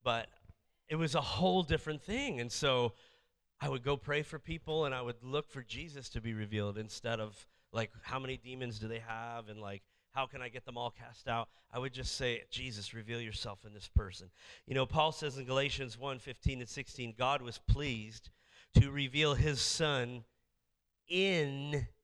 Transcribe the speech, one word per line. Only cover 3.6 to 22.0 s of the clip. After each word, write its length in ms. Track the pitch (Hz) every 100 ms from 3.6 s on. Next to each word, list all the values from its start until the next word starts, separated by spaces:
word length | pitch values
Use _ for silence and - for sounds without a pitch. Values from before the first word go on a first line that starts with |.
| 113
would 140 | 131
go 140 | 127 143
pray 240 | - 147
for 180 | 151 156
people, 460 | - 160 156 156 147
and 80 |
I 80 | 127
would 220 | 123 120
look 260 | 123 139 151
for 140 | 139
Jesus 460 | 123 127 165 143 123
to 120 | 123
be 120 | 113
revealed 440 | 110 104 107 104 101
instead 420 | 110 - 117 113
of, 280 | 107 101 - _ _
like, 180 | 113 107 104
how 160 | - 131
many 180 | 135 127
demons 420 | 123 127 123 107
do 80 | 110
they 120 | 113
have, 500 | 113 113 117 117 107
and, 100 | 107
like, 220 | 104 98 _ _ _
how 140 | 131 131
can 160 | 135
I 80 | 123
get 160 | 120 -
them 120 | 120
all 140 | 120
cast 360 | - 120 120 -
out? 220 | 117 113 _ _
I 80 | 120
would 140 | 131
just 220 | 127 131 -
say, 280 | 127 117 -
"Jesus, 440 | 127 131 104 101
reveal 260 | 117 107 117
yourself 460 | 113 104 117 98 107
in 80 |
this 140 | 104 -
person." 440 | - 101 95 92 _ - - -
You 100 | 135
know, 100 | 127
Paul 260 | 147 156
says 260 | 156 151 135
in 80 | 123
Galatians 520 | 131 139 131 131 113
one 220 | 139 131
fifteen 400 | - 131 - 131
and 100 | 120
sixteen, 440 | - 127 - 120 113
"God 240 | 127 139
was 160 | 120 110
pleased 720 | - 139 147 113 107 113 - _ _ - - -
to 120 | 139
reveal 420 | 139 139 139 151
his 260 | 143 151 135
son 640 | - - 156 139 120 123 110 _ _ _ _ _ _ _ _
in 800 | 175 196 175 147 139 143 147 127 -